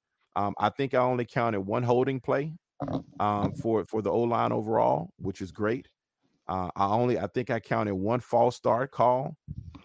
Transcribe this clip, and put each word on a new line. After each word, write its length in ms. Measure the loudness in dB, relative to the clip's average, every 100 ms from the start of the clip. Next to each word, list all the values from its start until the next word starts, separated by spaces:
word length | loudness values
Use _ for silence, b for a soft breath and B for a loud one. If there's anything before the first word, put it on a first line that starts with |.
| _ _ _ -4
um, 200 | -4 0
I 120 | -2
think 260 | 0 0 2
I 20 |
only 260 | 2 0
counted 380 | -2 0 0 0
one 220 | -2 0
holding 360 | 2 2 2 -2
play, 340 | -2 -2 -2 -10 _ -10 -6 -6 -6 -2
um, 340 | 0 0 -2
for, 320 | -2 0 0 0
for 160 | -2
the 80 | 0
O-line 420 | 2 2 2 0
overall, 600 | 0 0 2 2 0 -4 -10
which 220 | -8 -8
is 120 | -10
great. 360 | -4 -2 -2 -6 _ _ _ _ _ -6
Uh, 240 | -4 -4 0
I 120 | 2
only, 320 | 2 2 2
I 80 | -2
think 240 | -4 -4
I 80 | -4
counted 340 | -2 0 0
one 280 | 0 0 -2
false 340 | 2 2 2 2
start 340 | 0 0 0
call. 460 | 2 2 2 -4 -12 -14 -14 -16 -14